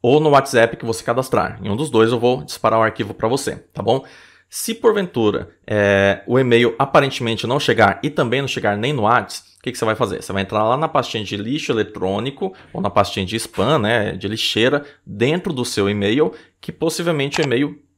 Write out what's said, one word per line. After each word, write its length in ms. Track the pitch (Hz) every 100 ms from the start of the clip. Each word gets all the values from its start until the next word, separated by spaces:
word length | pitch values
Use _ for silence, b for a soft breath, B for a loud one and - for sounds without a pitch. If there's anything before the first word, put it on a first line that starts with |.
ou 180 | 120 147
no 100 | 156
WhatsApp 480 | 139 135 120 117 -
que 80 | 117
você 180 | 107
cadastrar. 560 | - 123 127 113 80 -
Em 80 | 104
um 60 | 107
dos 140 | 147
dois 220 | 113 113
eu 80 | 120
vou 240 | 120 127
disparar 360 | - - 113 110
o 40 |
arquivo 300 | 113 - 107
pra 140 | 98 113
você, 280 | 135 - - _
tá 80 | -
bom? 240 | 98 123 B B B B B
Se 260 | - - 220
porventura, 760 | 233 202 185 - 107 78 - _ -
é, 580 | 107 101 98 98 95 -
o 100 | 123
e-mail 380 | 127 120 120 -
aparentemente 720 | 139 156 139 - 120 113 113
não 120 | 139
chegar 400 | - 113 101 -
e 60 | -
também 320 | - 123 127
não 60 | 135
chegar 300 | - 107 101
nem 140 | 120
no 120 | 147
Whats, 480 | 107 120 104 - _ _
o 60 |
que 80 | -
que 60 | 120
você 80 | 110
vai 100 | 110
fazer? 260 | 113 90
Você 120 | -
vai 80 | 98
entrar 220 | 95 107
lá 120 | 110 135
na 120 | 156
pastinha 360 | 143 120 117
de 140 | 98 104
lixo 340 | 110 147 -
eletrônico 840 | 117 101 - 92 101 123 139 190 B B
ou 80 | 113
na 80 | 101
pastinha 360 | 104 101 - 92
de 100 | 110
spam, 420 | - - 107 151
né, 320 | 104 117 104
de 160 | 92 101
lixeira, 560 | 110 - 107 120 143 B B -
dentro 480 | 101 123 175 185
do 100 | 135
seu 240 | 123 - 98
e-mail, 460 | 104 101 127 160 B B _
que 120 | -
possivelmente 680 | - 165 156 175 156 139 143
o 40 |
e-mail 360 | 143 120 147 147 _